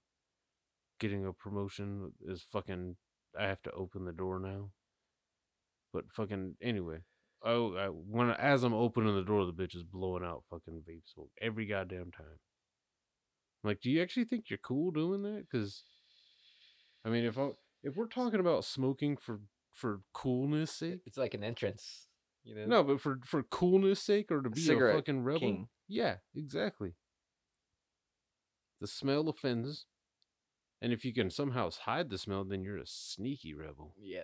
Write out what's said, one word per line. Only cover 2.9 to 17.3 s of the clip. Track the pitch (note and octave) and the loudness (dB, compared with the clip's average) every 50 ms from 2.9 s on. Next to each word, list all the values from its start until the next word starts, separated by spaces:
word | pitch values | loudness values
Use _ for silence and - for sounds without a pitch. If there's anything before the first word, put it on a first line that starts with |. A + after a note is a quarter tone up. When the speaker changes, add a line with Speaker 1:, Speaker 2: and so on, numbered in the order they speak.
| F2 - _ _ _ _ _ _ - E2 | -10 -12 _ _ _ _ _ _ -6 -2
Speaker 1:
I | G#2 G2 | -2 -2
have | G2 - - | -2 -2 -6
to | - | -8
open | - F2 F#2+ F2+ - G2 F#2 | -6 -6 -6 -6 -6 -8 -8
the | F2+ E2+ | -8 -6
door | E2 F#2 F#2 F#2 F#2 | -4 -4 -2 -2 -4
now. | F#2+ G2 G2 G2 G2+ G2 - _ _ _ _ _ _ _ _ _ _ _ _ _ _ _ _ _ _ _ _ _ _ _ | -4 -6 -6 -8 -10 -10 -14 _ _ _ _ _ _ _ _ _ _ _ _ _ _ _ _ _ _ _ _ _ _ _
But | - F2+ - - | -6 -6 -6 -6
fucking, | - - A2 F#2+ G#2 F#2+ F#2+ F#2 - - | -6 -6 -6 -4 -4 -4 -6 -6 -8 -6
anyway, | - A#2+ A2+ G2+ F2+ E2 D#2+ D#2+ F2 _ _ _ _ _ _ - - | -4 -2 -2 -2 -2 -4 -8 -10 -12 _ _ _ _ _ _ -6 -2
I, | A2+ | 0
I, | A#2 A#2+ A#2 G#2+ F2+ F2+ G2 G2 | 2 2 2 0 0 -2 -2 -4
when, | E2 D#2+ D#2+ G2 G#2+ A#2 B2 A#2+ | -4 -6 -8 -4 0 2 4 4
as | A2+ - A2+ C#3+ C#3 C3 B2 | 2 2 4 4 4 6 4
I'm | A#2+ A2+ | 4 2
opening | A2 A#2+ A#2 A2+ B2 A2 G#2+ G2+ | 4 2 2 4 4 4 4 4
the | G2 F#2 | 2 2
door, | F#2+ G#2+ G#2 F#2+ | 4 4 4 4
the | F2+ E2+ | 2 0
bitch | E2+ F#2 F2 - | -2 -4 -4 -6
is | F2 E2+ | -8 -12
blowing | E2+ F#2 F#2 F#2 F#2 F#2 F2+ F2+ | -10 -8 -4 -2 -2 -2 -2 -4
out | F2 E2 - - - | -4 -8 -8 -10 -12
fucking | F2 E2 - D#2+ E2 E2 D#2 E2 | -14 -12 -12 -12 -12 -12 -12 -14
vape | E2 E2+ - - | -16 -16 -18 -20
smoke | - D#2 D2+ - - - | -18 -18 -18 -18 -12 -8
every | A2+ A#2 G#2+ A2+ A2 | -6 -4 -4 -4 -2
goddamn | G2+ G#2 G2 F#2+ F2 F#2 F2+ F2 F2 | -2 -2 -2 -2 -4 -6 -8 -8 -10
time. | - - D#2 D2+ D#2 D2+ _ _ _ _ _ _ _ _ _ _ _ _ _ _ _ _ _ _ _ _ _ _ _ _ - | -12 -16 -18 -18 -20 -20 _ _ _ _ _ _ _ _ _ _ _ _ _ _ _ _ _ _ _ _ _ _ _ _ -2
I'm | G#2+ | 0
like, | G#2 - | 0 0
"Do | - B2 | 2 2
you | C#3 E3 | 2 2
actually | F3+ F3+ - B3+ A#3 | 2 2 0 0 0
think | A3+ B3+ A3+ - - | 0 0 -4 -4 -4
you're | G2+ - | -6 -6
cool | - - B2+ C#3 E3 F#3 | -4 -2 -2 0 0 0
doing | D#3 D3+ D#3+ F3 G3 G3 G3+ | 0 0 0 0 0 -2 -2
that?" | G3+ G#3+ G#3 - - | -4 -6 -6 -6 -4
'Cause, | - A#2+ G#2 G2+ - - - _ _ _ _ _ _ _ _ _ _ _ _ - - - - - _ _ _ _ _ _ - | -2 -2 -2 -2 -6 -12 -18 _ _ _ _ _ _ _ _ _ _ _ _ -20 -20 -20 -20 -20 _ _ _ _ _ _ -2
I | A2 | 0
mean, | A2+ A#2 A#2+ | 2 2 2
if | A#2 | 2